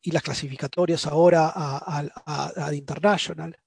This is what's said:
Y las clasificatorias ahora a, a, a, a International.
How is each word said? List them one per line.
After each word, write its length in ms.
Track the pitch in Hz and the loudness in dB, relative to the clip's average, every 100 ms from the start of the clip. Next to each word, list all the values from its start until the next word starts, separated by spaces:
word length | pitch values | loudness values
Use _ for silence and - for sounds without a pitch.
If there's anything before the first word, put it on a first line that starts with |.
Y 120 | - | -2
las 100 | 160 | -2
clasificatorias 840 | - 135 143 131 143 - 156 165 156 | -2 -8 -8 -8 -8 -2 0 0 0
ahora 400 | 147 175 170 156 | 6 8 8 4
a, 300 | - 147 139 | 0 -4 -6
a, 300 | - 147 147 - | -6 -6 -6 -10
a, 420 | - 147 143 - 147 | -10 -6 -6 -6 -6
a 60 | |
International. 840 | 147 139 147 202 202 - 160 160 - | -6 -6 0 2 2 -2 -8 -10 -14